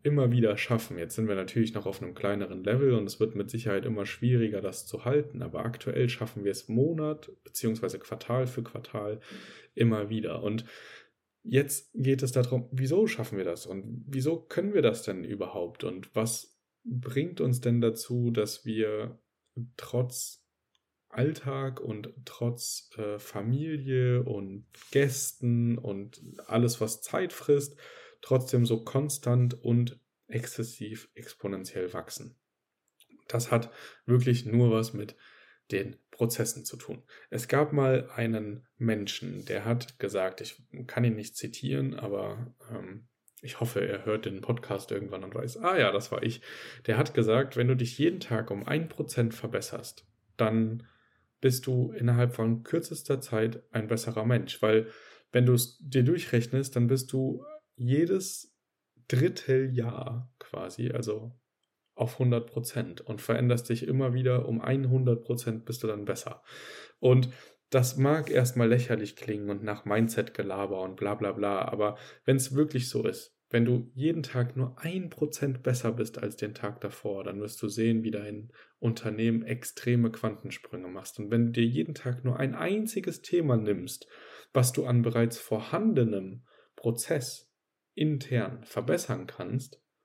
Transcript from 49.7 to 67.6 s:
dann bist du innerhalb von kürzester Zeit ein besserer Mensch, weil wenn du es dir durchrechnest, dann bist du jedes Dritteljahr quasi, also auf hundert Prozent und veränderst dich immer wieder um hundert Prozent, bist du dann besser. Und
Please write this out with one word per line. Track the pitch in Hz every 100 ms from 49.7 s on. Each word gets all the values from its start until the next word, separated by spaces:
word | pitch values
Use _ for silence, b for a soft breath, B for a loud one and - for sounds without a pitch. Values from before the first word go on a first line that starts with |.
| - - - _ _ _ -
dann | 110 113 110 117 b b b b b _
bist | 131 127 -
du | 127 123
innerhalb | - 120 120 123
von | 123 113 113
kürzester | - 165 165 151 - 135
Zeit | - 110 113 120 -
ein | 113 107
besserer | 113 113 113
Mensch, | 110 120 - -
weil | 110 110 113 B B B _
wenn | 123
du | 127
es | 120 - -
dir | 143 131
durchrechnest, | 123 170 - 120 117 131 135 123
dann | 120
bist | 131 127
du | 135 131 - - - _
jedes | - 123 143 170 190 - - - _ _ _ _ _ -
Dritteljahr | 127 175 - - 131 135 123 117 - - 120 - _
quasi, | - - 90 - 120
also | 120 107 107 117 - _ _ _ _ _
auf | - 117 -
hundert | 127 117 -
Prozent | 127 120 123 92 -
und | - 107
veränderst | - 117 123 117 -
dich | 117 -
immer | 135 131
wieder | 127 127 123 120
um | 113
hundert | - 135 131 131 123 117
Prozent, | - 123 - 113
bist | - 120
du | 110
dann | 104
besser. | 101 95 - - B B B B B _
Und | 127 127 127 B B B